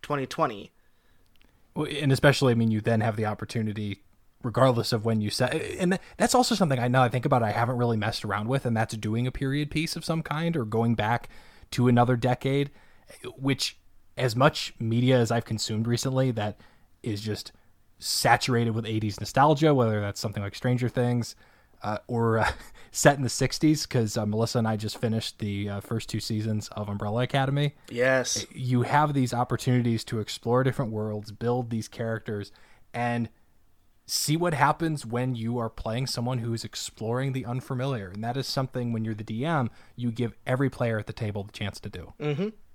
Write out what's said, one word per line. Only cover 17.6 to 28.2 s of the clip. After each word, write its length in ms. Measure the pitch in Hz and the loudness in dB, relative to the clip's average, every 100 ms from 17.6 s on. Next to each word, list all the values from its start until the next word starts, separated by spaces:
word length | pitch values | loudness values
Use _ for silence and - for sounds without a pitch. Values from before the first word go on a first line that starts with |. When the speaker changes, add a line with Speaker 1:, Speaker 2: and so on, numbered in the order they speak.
| _ _ _ _ | _ _ _ _
Speaker 2:
saturated 680 | - - 127 120 - 120 117 | -4 0 4 4 4 2 2
with 140 | 110 | 0
eighties 360 | 110 110 104 98 | -2 -2 -2 -4
nostalgia, 520 | 107 - 147 147 156 | -2 4 6 6 6
whether 280 | 139 113 107 | 6 4 2
that's 180 | 101 101 | -2 -4
something 240 | 113 104 | -6 -4
like 140 | 101 - | -6 -4
Stranger 320 | 127 123 120 | 0 0 0
Things, 480 | 131 120 120 113 - - _ _ _ | 0 2 0 -2 -10 -20 _ _ _
uh, 140 | 104 107 - | -6 -6 -4
or, 300 | 120 113 110 | 0 2 2
uh, 120 | 107 - - | 0 -2 -14
<laughs> 80 | - - | -20 -12
set 240 | - 151 143 | 4 4 4
in 60 | |
the 60 | 123 | -2
sixties, 580 | - 131 - 156 151 - | 0 -2 2 2 2 0
'cause, 300 | 127 110 117 | -2 0 -2
uh, 100 | 104 | -2
Melissa 320 | 107 120 127 | 0 0 0
and 100 | 113 | 0
I 80 | 107 | -2
just 220 | 107 - | -4 -4
finished 400 | 120 113 - - | -2 -2 -4 -6
the, 300 | 104 101 101 | -6 -4 -4
uh, 120 | 101 | -6
first 280 | - 113 - | -6 -6 -4
two 120 | 110 | -6
seasons 480 | - 110 110 107 - | -4 -4 -2 -4 -4
of 200 | - 101 | -8 -6
Umbrella 340 | 101 104 113 | -6 -4 -2
Academy. 520 | 127 143 135 143 147 - - | 0 0 0 0 -2 -4 -12
Speaker 1:
Yes. 580 | 120 131 131 | 0 2 2